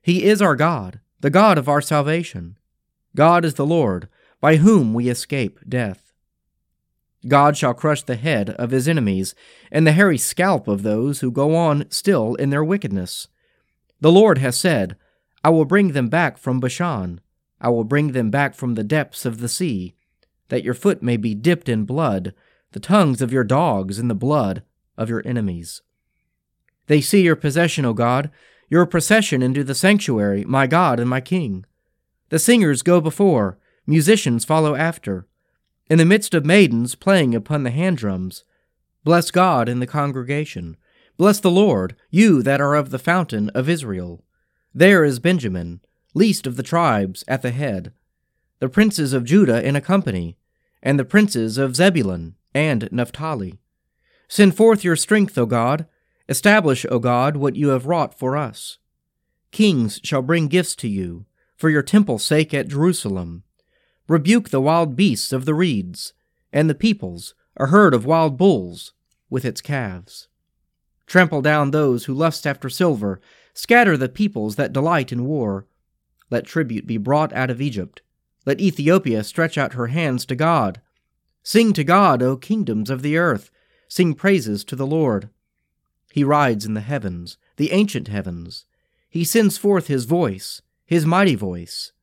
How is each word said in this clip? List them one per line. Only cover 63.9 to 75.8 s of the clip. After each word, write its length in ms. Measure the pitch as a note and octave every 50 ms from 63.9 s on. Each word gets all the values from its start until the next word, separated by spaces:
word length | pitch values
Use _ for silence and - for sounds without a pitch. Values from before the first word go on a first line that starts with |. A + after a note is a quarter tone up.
| _ _ _ _
Rebuke 420 | D3+ E3 C#3+ E3 A3 A#3+ G3+ -
the 100 | - C3+
wild 360 | C3 C#3+ D#3+ E3+ E3+ D#3 B2+
beasts 360 | B2 G3 G3+ A#2+ G#2 - - C3+
of 120 | C3 C3
the 100 | D3+ D#3
reeds, 580 | D3+ F3+ F3+ C3 G2+ F#2 F2+ F2+ - - - _ _ _ _ _ _ _ _ -
and 180 | C#3 D3+ D#3+
the 40 | C#3+
peoples, 600 | - - A3 G#3+ G#3 - F#2 F2 E2+ - - _ _ _ _ _
a 100 | - C3+
herd 260 | C3+ D#3 G#3 G#3 F3+ C3+
of 120 | A#2 G#2+
wild 300 | C3 D#3+ E3 D#3+ D#3 C#3
bulls, 560 | B2+ F3+ G3+ F3 A2+ F#2 F2 E2+ - - - _ _ _ _ _ _ _ _
with 160 | - B2+ B2+
its 160 | B2+ G#2 -
calves. 680 | - - C#3+ C#3 B2 G#2 F#2 F2+ F2+ _ - - - _ _ _ _ _ _ _ _ _ _ _ _ _ _ _ _
Trample 360 | _ - F3+ F#3 D#3+ - D3 C3
down 280 | D3 D3+ D3+ D3 C#3
those 340 | C#3 D3+ D3+ C#3 B2 A#2+ -
who 100 | - C3+
lust 320 | C3 D#3+ E3 D#3 - -
after 220 | D3+ C#3 C#3 - C3+
silver, 520 | B2 - F#3 F3 D3+ A2 G#2 G2+ F#2+ F#2 _ _ _ _ _ _ _
scatter 440 | - - - A#3 A#3+ A#3+ G#3 E3
the 120 | C3+ C3 B2+
peoples 480 | B2+ - G#3 G3+ G3+ A#2+ G#2+ G#2+ G#2
that 160 | - C#3+ - -
delight 400 | C3+ C#3 D#3+ F3 D#3+ C3+ B2 B2+
in 120 | A#2+ A#2+
war. 420 | C3 D#3 D3 A#2+ G#2 G2 G2 G2+ _ _ _